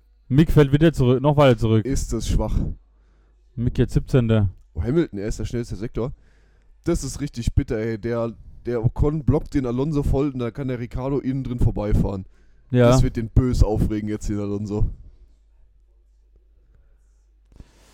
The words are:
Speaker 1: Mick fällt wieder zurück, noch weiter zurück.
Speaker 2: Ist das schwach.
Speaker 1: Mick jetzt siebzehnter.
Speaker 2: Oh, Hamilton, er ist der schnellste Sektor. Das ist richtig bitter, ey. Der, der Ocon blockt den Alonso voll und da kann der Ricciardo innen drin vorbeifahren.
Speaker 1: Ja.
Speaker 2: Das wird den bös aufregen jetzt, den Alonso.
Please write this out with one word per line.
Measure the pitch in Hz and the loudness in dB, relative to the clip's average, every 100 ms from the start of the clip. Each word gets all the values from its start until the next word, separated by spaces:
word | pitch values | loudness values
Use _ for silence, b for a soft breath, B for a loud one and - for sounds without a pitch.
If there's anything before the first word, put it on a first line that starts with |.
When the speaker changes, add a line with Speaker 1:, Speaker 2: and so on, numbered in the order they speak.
| _ _ _ | _ _ _
Speaker 1:
Mick | 131 165 | 4 6
fällt | 151 139 | 6 4
wieder | 147 165 | 4 4
zurück, | 139 123 127 | 4 2 4
noch | 143 147 | 2 4
weiter | 139 113 | 6 4
zurück. | 110 110 120 | 4 2 2
Speaker 2:
Ist | 135 - | -2 -2
das | 113 - | -4 0
schwach. | - 107 - - - _ _ _ _ _ _ _ - | 0 0 -2 -2 -8 _ _ _ _ _ _ _ -6
Speaker 1:
Mick | 120 120 | -4 0
jetzt | 117 | 0
siebzehnter. | 147 - 135 113 110 95 - _ | 0 0 0 2 2 0 -4 _
Speaker 2:
Oh, | - | -8
Hamilton, | 117 165 160 98 | -2 0 -2 -4
er | 107 | -8
ist | - | -6
der | 113 | -6
schnellste | 120 120 95 | -6 -8 -10
Sektor. | 113 - 127 - _ _ _ _ _ _ | -8 -6 -8 -8 _ _ _ _ _ _
Das | - 170 | -4 -4
ist | 139 - | -4 -8
richtig | 139 120 113 - | -10 -4 -2 -2
bitter, | 143 113 | -2 -4
ey. | 113 110 | -4 -6
Der, | 117 117 117 - - - 117 | -4 -4 -4 -8 -18 -14 -6
der | 120 113 | -2 -2
Ocon | - 147 156 113 | 0 0 0 0
blockt | 151 - 143 | -2 -2 -4
den | 127 | -4
Alonso | 123 151 147 | -4 -4 -2
voll | 143 135 147 | -2 -2 -2
und | 127 | -4
da | 120 | -8
kann | 143 131 | -8 -8
der | 120 | -8
Ricciardo | 120 131 131 139 | -8 -8 -6 -4
innen | 131 135 | -4 -6
drin | 123 123 | -6 0
vorbeifahren. | - - 104 104 98 98 - _ _ _ _ | 0 0 0 0 0 -4 -10 _ _ _ _
Speaker 1:
Ja. | 123 120 | 4 6
Speaker 2:
Das | 131 | 6
wird | 127 120 | 4 0
den | 113 | 0
bös | - 127 - | 2 2 4
aufregen | 101 110 107 107 104 | 4 4 -2 -2 -4
jetzt, | 107 - | -6 -4
den | 104 | -4
Alonso. | 101 101 104 104 104 - - - - _ _ _ _ _ _ _ _ _ _ _ _ _ _ _ _ _ _ _ _ _ _ - b b b | -4 -4 -4 0 -2 -2 -16 -20 -20 _ _ _ _ _ _ _ _ _ _ _ _ _ _ _ _ _ _ _ _ _ _ -20 b b b